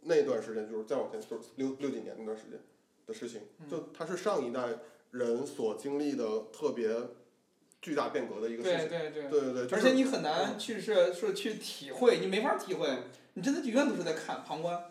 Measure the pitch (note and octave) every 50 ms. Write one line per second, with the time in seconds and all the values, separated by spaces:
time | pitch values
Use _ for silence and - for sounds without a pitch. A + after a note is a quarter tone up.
0 | - D#3+ E3 D3+ C#3 C3+ B2 A2 G#2+ A2+ A2 A2 G#2+ G#2+ A2+ A2 A2 - C#3 B2
1 | G#2+ G2+ A2 G#2+ G#2+ - A#2 - - - - C3+ C3+ C3+ C3+ - C#3+ C3+ A#2 A2+
2 | G2 G2+ G2+ A2 A2 A2 A2 G#2+ - C3 - - - - _ _ _ _ _ _
3 | _ - A2 - B2 A#2+ A#2 G#2 - - - - D#3 C#3+ C3+ - - - - -
4 | E3 D#3+ F3+ E3+ - G#3+ G3 D#3 B2+ A#2+ A#2+ C3 B2 A#2+ A2+ - - - - -
5 | _ _ - B2+ A#2+ A#2 A#2 B2 C#3+ C#3+ - - A#2 G#2+ G2+ - - C#3 C#3+ C#3+
6 | D3+ C#3+ C3 A#2+ A2+ G#2+ G#2+ A2 - - - - D3+ C#3 A#2 A#2 A2+ G#2+ A2+ A#2
7 | A#2+ - - - - - _ _ _ _ _ _ _ _ _ _ - C#3+ D3 C#3+
8 | A#2 A#2 B2+ C3+ A#2 G#2+ G2+ G#2+ A2 A2+ A#2 A2+ F#3 F#3 F3 D#3+ D#3+ D#3+ E3+ E3
9 | D#3 D3+ C#3+ D3+ C#3+ C#3 D3+ C#3+ C#3 C3 B2+ B2+ B2 B2+ F#3 - A3+ C4 C4 C4
10 | C4 C4+ C4 - D#3 D3+ D#3+ F3 F#3+ G#3+ - G#3 - - A3 G3 F3 G#3+ G#3+ F#3
11 | F3 F3+ - - - G3 F#3+ - - A3+ - - - - - - - - - B3
12 | B3 A#3 F#3 D#3+ F#3 F#3+ F#3+ G#3+ A#3+ D4+ F#4 F#4 - F#3 F#3 - E3 C#3+ B2+ B2
13 | - - - - - - - F#3+ F3 C4+ C#4+ F4 C#4 A#3+ G#3 C4+ D4+ C#4 G3 F3
14 | E3 D#3+ D#3 - - - D3 - - - D#3 D#3 E3 E3+ F3 F3 - -